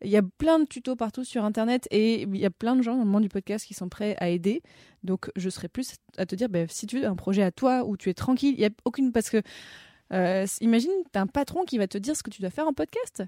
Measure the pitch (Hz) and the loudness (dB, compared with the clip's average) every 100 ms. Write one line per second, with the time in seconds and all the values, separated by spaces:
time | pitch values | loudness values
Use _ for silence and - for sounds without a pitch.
0 | - 208 190 - 302 320 302 - 247 254 | 2 2 2 0 4 4 4 -2 -6 -4
1 | 226 233 254 240 214 214 226 247 - - | -4 -4 -6 -2 -2 0 2 0 2 2
2 | 220 226 160 196 202 - 226 254 233 254 | 4 2 0 0 -2 0 0 2 2 2
3 | 220 202 214 196 - 208 - 202 180 - | 2 4 2 0 -4 -6 -6 -10 -10 -4
4 | 208 208 175 175 175 262 - - - _ | -4 -2 0 0 0 -2 -4 -16 -20 _
5 | 185 185 - - 185 - 165 - 262 - | -4 -4 -4 -6 -6 -6 -8 -8 -8 -10
6 | _ - 185 190 240 180 165 - 208 240 | _ -8 -4 -2 -2 0 -2 -4 -6 -4
7 | 247 180 - 196 190 - 262 254 214 202 | -2 -2 0 2 2 2 2 2 0 -4
8 | - 180 - 254 277 254 214 214 - 240 | -4 -2 0 2 2 2 2 0 -4 0
9 | 262 233 214 220 - - - - - _ | 0 2 0 0 -2 -8 -20 -20 -20 _
10 | - 190 180 190 196 - 226 226 269 381 | -6 0 2 2 -2 0 2 4 4 0
11 | 349 202 196 - 277 339 370 240 196 208 | -2 -2 0 0 -2 -2 -2 0 0 -2
12 | 208 302 - - 190 - 311 277 311 - | -4 -4 -6 -6 -6 -2 -2 -2 -2 -4
13 | 494 - | -6 -8